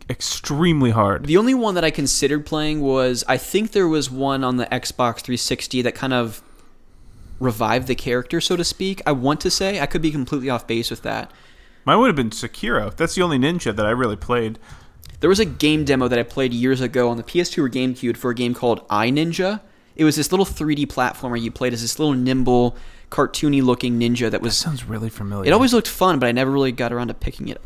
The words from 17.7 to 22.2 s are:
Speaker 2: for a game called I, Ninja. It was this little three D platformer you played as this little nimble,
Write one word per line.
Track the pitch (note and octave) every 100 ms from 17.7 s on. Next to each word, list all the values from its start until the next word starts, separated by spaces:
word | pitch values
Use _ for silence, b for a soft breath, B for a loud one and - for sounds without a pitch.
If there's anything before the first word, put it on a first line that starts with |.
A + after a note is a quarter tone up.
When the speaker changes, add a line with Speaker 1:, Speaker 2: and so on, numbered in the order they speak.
| B2+ B2+ B2 A#2+ A2+
Speaker 2:
for | B2+
a | A#2+
game | A#2+
called | B2 B2 - -
I, | G#2 A2+
Ninja. | C#3+ E3 E3+ F#3 G#3+ - b b b
It | D#3
was | D3
this | C#3
little | F#3 F#3+
three | - D#3 D3
D | C#3
platformer | - B2 - B2 A#2
you | A2+
played | - B2+
as | A#2+
this | A#2 -
little | D3+
nimble, | C3